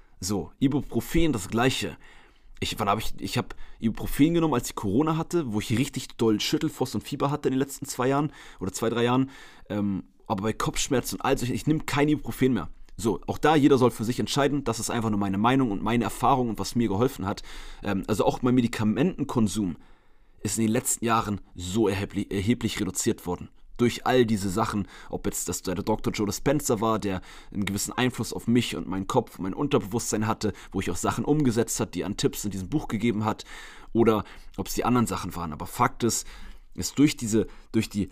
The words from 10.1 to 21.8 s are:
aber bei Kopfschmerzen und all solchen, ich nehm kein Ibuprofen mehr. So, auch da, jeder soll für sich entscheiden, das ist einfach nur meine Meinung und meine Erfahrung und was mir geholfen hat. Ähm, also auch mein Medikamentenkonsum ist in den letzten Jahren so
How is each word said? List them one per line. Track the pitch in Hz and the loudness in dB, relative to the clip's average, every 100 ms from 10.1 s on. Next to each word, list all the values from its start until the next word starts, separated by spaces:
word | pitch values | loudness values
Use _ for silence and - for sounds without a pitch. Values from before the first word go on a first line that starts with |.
| _ - | _ -6
aber | 98 | -2
bei | 107 | -2
Kopfschmerzen | 107 - - - 127 - - | 0 -2 -2 0 0 0 -2
und | 123 | 0
all | 135 | 0
solchen, | 123 | 0
ich | 113 - | -2 0
nehm | 156 | 0
kein | - 143 147 | 0 2 2
Ibuprofen | 151 - - 127 | 2 -2 0 2
mehr. | 113 80 - - - | 2 -2 -10 -16 -4
So, | 113 90 - | -2 -2 -2
auch | - | 0
da, | 147 160 | 4 6
jeder | 143 135 | 8 8
soll | 120 | 6
für | - | 2
sich | 113 123 | -2 -2
entscheiden, | 107 - 139 143 | -2 2 2 2
das | 139 113 | -2 -2
ist | 104 | -2
einfach | 120 113 | 0 0
nur | 104 | 0
meine | 101 95 | 0 2
Meinung | 113 135 127 | 4 4 2
und | 98 | 0
meine | 104 120 | 0 2
Erfahrung | 110 - 120 131 120 | 0 2 2 4 2
und | 101 | -2
was | 98 117 | -2 2
mir | 117 | 2
geholfen | 98 127 - 98 | 4 2 0 -4
hat. | 104 - - - - | -4 -8 -12 -12 -8
Ähm, | - 98 - | -4 -2 0
also | 104 | 2
auch | - - | 2 2
mein | 127 | 2
Medikamentenkonsum | 127 117 - 107 107 170 - 139 127 107 98 98 78 - - _ - _ - | 4 2 2 0 2 0 0 -2 2 2 2 -4 -4 -12 -20 _ -20 _ -8
ist | 104 98 | -4 0
in | |
den | 113 | 0
letzten | 117 - - | 0 -2 -2
Jahren | 113 113 104 101 - | 0 0 0 -4 -6
so | - 87 101 | -12 -4 2